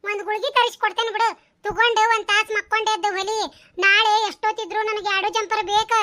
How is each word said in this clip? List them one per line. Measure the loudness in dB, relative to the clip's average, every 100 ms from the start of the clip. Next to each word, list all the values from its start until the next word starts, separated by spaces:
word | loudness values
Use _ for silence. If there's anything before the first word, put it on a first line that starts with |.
| -4
ಒಂದ್ | -6 -4
ಗುಳ್ಗಿ | -4 0 2
ತರಿಸಿ | 0 0
ಕೊಡ್ತೇನೆ | -4 -2 -4 0
ಬಿಡು. | -2 -2 _ _ -8
ತಗೊಂಡು | 2 2 4 2
ಒಂದ್ | 0 2
ತಾಸ್ | 0 0 -4
ಮಕ್ಕೊಂಡ್ | -2 -2 0
ಎದ್ದು | -2 -2 -2
ಹೊಲಿ. | -4 -4 -4 -8 _ 0
ನಾಳೆ | 4 4 4 2 0
ಎಷ್ಟೊತ್ತಿದ್ರು | -2 -4 -4 -4 -4 -2
ನನಗೆ | -4 -2 -2
ಎರಡು | 0 -2
ಜಂಪರ್ | -2 -4 0
ಬೇಕ. | 0 2 0